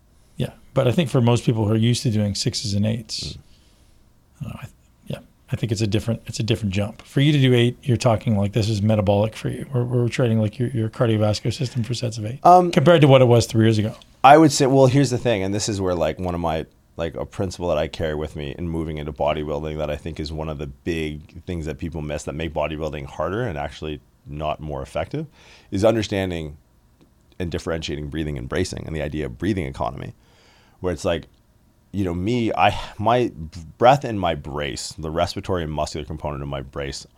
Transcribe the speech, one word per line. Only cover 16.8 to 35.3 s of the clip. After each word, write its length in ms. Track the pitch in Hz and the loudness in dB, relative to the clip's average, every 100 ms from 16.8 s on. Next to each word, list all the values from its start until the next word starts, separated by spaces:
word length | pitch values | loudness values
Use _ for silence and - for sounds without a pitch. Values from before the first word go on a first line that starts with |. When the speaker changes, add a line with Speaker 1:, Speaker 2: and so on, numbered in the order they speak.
| _ - | _ -8
Speaker 2:
like, 180 | 82 67 | -6 -6
a 80 | - | -10
principle 420 | - 98 - 87 | -6 -6 -4 -2
that 100 | 76 | -2
I 100 | 78 | -2
carry 260 | - 80 | -4 -4
with 220 | 76 78 78 | -4 -6 -8
me 180 | 71 - | -10 -8
in 120 | 85 | -6
moving 300 | 80 80 76 | -4 -4 -6
into 140 | 76 | -8
bodybuilding 680 | 76 76 76 73 73 78 76 | -4 -2 -2 -4 -6 -6 -6
that 120 | 76 | -6
I 60 | 73 | -6
think 240 | 85 78 | -8 -10
is 120 | 78 | -10
one 160 | 80 78 | -8 -8
of 100 | 73 | -8
the 100 | 73 | -10
big 760 | 69 - 82 78 76 76 85 | -10 -6 -4 -6 -8 -16 -18
things 220 | - 87 78 | -10 -8 -8
that 120 | 71 | -8
people 240 | 85 80 | -10 -8
miss 200 | 73 73 | -8 -8
that 100 | - | -8
make 180 | 71 82 | -8 -6
bodybuilding 520 | 78 76 78 78 76 69 | -4 -6 -4 -8 -8 -12
harder 360 | - 80 101 | -6 -4 -4
and 160 | 123 76 | -6 -6
actually 420 | 73 - 78 73 _ _ - | -8 -10 -10 -10 _ _ -16
not 340 | 73 78 69 | -8 -6 -6
more 200 | 76 67 | -8 -10
effective 460 | 67 78 - 143 160 _ - - _ | -8 -6 -6 -8 -10 _ -20 -20 _
is 120 | 98 | 0
understanding 720 | 110 117 101 101 95 85 78 78 _ _ _ _ _ _ _ _ | 2 2 0 -2 -2 -4 -8 -14 _ _ _ _ _ _ _ _
and 100 | 87 | -6
differentiating 580 | 85 90 82 80 73 73 | -6 -4 -6 -4 -8 -6
breathing 280 | 76 78 69 | -6 -6 -6
and 100 | 65 | -6
bracing 360 | 73 73 - - | -4 -4 -6 -8
and 80 | |
the 80 | 80 | -6
idea 240 | 73 76 69 | -6 -6 -8
of 120 | 60 | -4
breathing 280 | 90 95 69 | -4 -2 -4
economy, 480 | 67 60 65 50 - _ _ _ _ _ _ | -6 -8 -8 -14 -16 _ _ _ _ _ _
where 140 | 90 | -6
it's 120 | 85 | -4
like, 220 | 92 85 - _ _ _ _ _ _ | -2 -4 -6 _ _ _ _ _ _
you 140 | 92 | -4
know, 100 | 92 | -4
me, 380 | 87 95 123 110 - | -2 -2 0 0 2
I, 220 | 98 101 - - | 2 2 -8 -4
my 340 | 104 123 120 - 80 87 80 - | 0 2 0 -4 -14 -14 -18 4
breath 260 | 117 143 | 6 6
and 160 | 135 104 | 0 -2
my 160 | 87 78 | -2 -4
brace, 580 | 71 71 71 60 - - | -6 -6 -6 -8 -12 -10
the 140 | 78 | -6
respiratory 540 | 80 85 | -2 -2